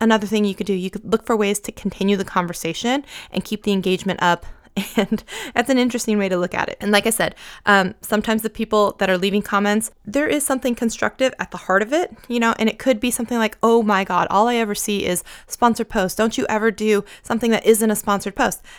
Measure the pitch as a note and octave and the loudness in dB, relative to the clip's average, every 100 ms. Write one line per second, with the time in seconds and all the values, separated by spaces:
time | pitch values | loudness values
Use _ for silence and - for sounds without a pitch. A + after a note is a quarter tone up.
0 | A3+ A3 G3 G#3+ G#3 F#3+ G3 F#3+ F#3 - | 2 2 2 0 0 -2 -2 -2 -2 -8
1 | - A3 - A3+ G3+ G3+ - - G3+ - | -2 -2 0 0 2 0 -6 -8 -8 -2
2 | F#3+ G3+ F#3+ - F3 E3+ E3 E3 A#3 C4+ | 0 0 0 -2 -4 -4 -6 -4 -2 -2
3 | C#4 - - - - G#3 - G3 F#3 F#3 | -4 -16 -10 -8 -6 -6 -2 0 0 -2
4 | F#3+ F3 F3 E3+ - - - - G3 - | -2 0 2 2 -2 -18 -12 -8 -4 0
5 | - G#3+ - A4+ F#4+ B3 A#3 C4 B3 A#3 | 0 0 -6 -12 -10 -8 -2 0 2 -2
6 | - G#3 G3 F3+ F3+ - - - G3+ G#3 | -2 0 0 0 -2 -4 -6 -6 0 2
7 | G#3+ G#3+ E3+ - - - - G3+ F#3 - | 2 0 -2 -4 -20 -10 2 4 4 -2
8 | - G#3+ G#3+ A3 G#3+ - A3 G#3+ G3+ - | -4 -2 0 -2 -2 -6 -2 2 2 0
9 | F#3+ F#3 G3 G3+ G3+ G3+ G3+ G#3 A3 _ | 0 2 2 0 0 0 2 2 -2 _
10 | - B3 D4+ D4 - C4 C4 A#3 A#3 - | -4 -2 0 0 0 -2 -2 -2 -2 -2
11 | - - C4 - - F3+ - F#3 G#3+ D4+ | -4 0 -2 -2 -10 -8 0 0 2 0
12 | F4+ - - A#3+ A3+ - A3 - C4+ A#3 | -2 -6 -6 0 0 2 0 0 0 2
13 | B3 A#3 A#3 A#3+ A3 - A3+ A#3 G#3+ G3 | 0 -2 -4 0 -2 2 4 4 4 2
14 | F#3+ F3+ F3+ G3 A#3 A#3+ A3 G#3 - G3+ | 2 0 2 4 4 2 0 -2 -2 -2
15 | - F3 - - - - A#3+ A3+ A3+ A3 | 0 -2 -4 -18 -12 0 2 2 -2 -2
16 | F#3 - A3+ - - G#3+ A3 G3+ G#3+ G#3 | -2 0 -2 0 -2 0 0 0 0 0
17 | G3+ - - A3+ A#3 A3 - A3 A3 G#3 | 0 -12 -6 -2 0 2 4 4 4 0
18 | - G3+ G3+ - B3+ - - | 0 -2 -2 0 -2 -2 -12